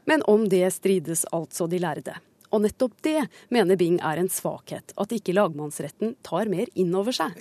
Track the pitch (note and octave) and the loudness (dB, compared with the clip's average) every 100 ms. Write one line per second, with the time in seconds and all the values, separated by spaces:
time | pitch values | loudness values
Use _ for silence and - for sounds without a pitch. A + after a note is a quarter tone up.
0 | - D#4 - G#3+ G#3 F#3+ F#3 - F#3+ F#3+ | 0 2 4 4 4 2 2 0 0 0
1 | D#3 E3 - E3 D#3 - E3+ F3+ E3+ D3+ | 0 -4 -4 -4 -6 -6 -2 -2 -2 -6
2 | - - _ _ - A3 G#3 - B3+ - | -10 -14 _ _ -2 0 2 0 -4 -2
3 | D#4 D#4 A#3 - - A#3+ F3+ F#3 E3+ F3 | 0 0 -2 -8 -2 2 4 4 4 2
4 | D#3 D3+ F#3 - E3 D#3 - - - - | 0 -2 -2 -2 -6 -6 -12 -14 -10 -8
5 | G#3 A#3+ - F#3 F#3 D3+ D3+ - D3+ - | -4 -4 0 2 2 0 -8 -8 -10 -6
6 | A3 - - E3+ A3 F3 B3 - F3+ F#3 | -6 -6 -6 -2 0 -2 -2 -2 0 0
7 | G#3+ B3+ A#3 - | -2 -2 -4 -6